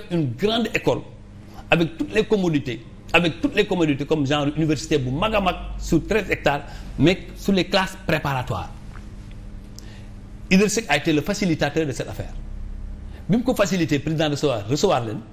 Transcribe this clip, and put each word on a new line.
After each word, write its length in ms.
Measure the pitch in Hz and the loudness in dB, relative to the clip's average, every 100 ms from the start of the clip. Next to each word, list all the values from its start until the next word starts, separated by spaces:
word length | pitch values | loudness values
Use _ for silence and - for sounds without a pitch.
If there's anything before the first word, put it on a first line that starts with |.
| - | 0
une 200 | 175 139 113 | 0 0 0
grande 320 | 208 233 220 | 0 2 0
école 280 | - - 120 - - - - - - - | 0 0 0 -4 -16 -18 -18 -16 -10 2
avec 280 | 165 165 - | 2 2 0
toutes 160 | 294 208 | -2 0
les 80 | |
commodités, 640 | - 214 175 147 - 113 - - - | 2 4 4 2 0 -6 -8 -16 2
avec 300 | 170 175 - | 4 4 0
toutes 120 | 285 302 | 0 2
les 100 | 302 | 2
commodités 380 | 185 156 135 143 | 2 2 2 0
comme 200 | 156 135 | 0 2
genre 220 | 147 143 147 | 2 0 2
université 420 | 156 156 - 147 | 2 0 2 0
bu 140 | 127 | 0
mag 240 | 139 214 214 | 0 0 2
a 60 | |
mag 140 | 185 175 - - | 2 -2 -6 -6
sur 300 | - 165 - | 2 2 4
treize 220 | 208 190 | 0 0
hectares, 300 | 156 151 143 - - - - | 0 2 0 -4 -12 -8 4
mais 200 | 147 185 - - | 4 4 -2 -4
sur 160 | - | 2
les 140 | 190 165 | 2 4
classes 320 | 190 185 - - | 2 0 -4 -2
préparatoires. 600 | 160 143 135 123 95 82 - - - - - - - - - - - - - - - - - - | 0 0 -2 -2 -4 -6 -10 -12 -12 -14 -14 -14 -12 -12 -12 -14 -14 -14 -14 -14 -14 -14 -10 4
Idrissa 320 | 190 208 226 | 4 6 2
Seck 40 | - | 0
a 80 | 147 | 0
été 140 | 165 | 2
le 80 | 147 | 2
facilitateur 640 | 143 196 190 147 147 160 151 | 2 0 0 2 0 0 -2
de 60 | |
cette 160 | 127 - | -4 -6
affaire. 240 | - - - - - - - - - - - - | -6 -8 -8 -10 -10 -8 -8 -10 -10 -12 -8 2
Bi 60 | 226 | 2
mu 60 | |
ko 100 | 254 | 4
facilité, 460 | 220 196 190 160 147 | 2 2 4 2 2
président 300 | 160 156 156 | 0 0 2
recevoir, 360 | 143 147 113 101 | 2 2 0 0
recevoir 340 | 151 196 143 | 2 4 4
leen 160 | 113 110 - | 0 -6 -10